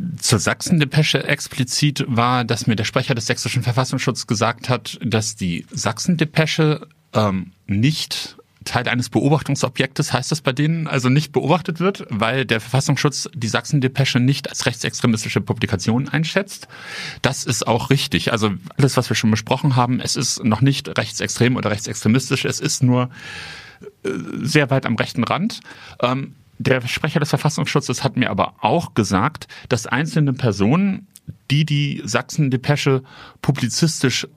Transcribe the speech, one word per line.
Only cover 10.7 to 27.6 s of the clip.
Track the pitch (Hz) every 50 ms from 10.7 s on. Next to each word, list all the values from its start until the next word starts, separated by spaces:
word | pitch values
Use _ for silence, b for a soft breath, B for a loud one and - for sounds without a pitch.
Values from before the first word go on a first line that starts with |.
| 165 170 156 143
also | 143 135 120 127
nicht | 131 151 151 -
beobachtet | - 131 - 135 165 175 175 - 160 -
wird, | 175 190 196 - 226 -
weil | - 98 113 110 127 135 127
der | 107 117 110
Verfassungsschutz | - - - 135 - - 139 - - 147 - - - - -
die | - 117 107
Sachsen-Depesche | 104 117 - - - 143 131 127 131 - 135 - - 131
nicht | 123 131 139 - - -
als | - - -
rechtsextremistische | 123 117 - - 120 - - - 123 110 110 - 110 - 110
Publikation | - - 107 - - - - 92 - - 110 127 139 -
einschätzt. | - 151 160 160 - 190 196 - - - - - B B B B B B B B B B
Das | B 120 131 - -
ist | - 120 - -
auch | - 117 117 - -
richtig. | 135 139 - - - 87 - - -
Also | 110 107 107 95 - - - - -
alles, | 139 131 - 131
was | 117 -
wir | 120
schon | - - 110
besprochen | 110 110 - - 131 131 - 147 123 127
haben, | 123 123 127 120
es | - - - -
ist | 135 - - - -
noch | 113 107 101
nicht | 131 139 135 - - - - -
rechtsextrem | 107 - - - 95 101 - - 113 123 127
oder | 104 101 104
rechtsextremistisch, | 104 104 - - 110 - - 113 113 131 131 - 131 - -
es | - 127 -
ist | - - - - 135
nur, | 123 123 123 123 123 B B B B B B B B B B B B B B B - - _ -
äh, | - - 85 82 - - -
sehr | - 143 156 151 143 123
weit | 135 135 -
am | - 117
rechten | - 104 - - 127 117
Rand. | - 107 135 185 233 - - - B B B B B B B
Ähm, | - 120 127 135 135 - - - - _ _ -
der | 117 120 131 127 117 123
Sprecher | - - - 156 - 156
des | 151 -
Verfassungsschutzes | - 139 - 147 - -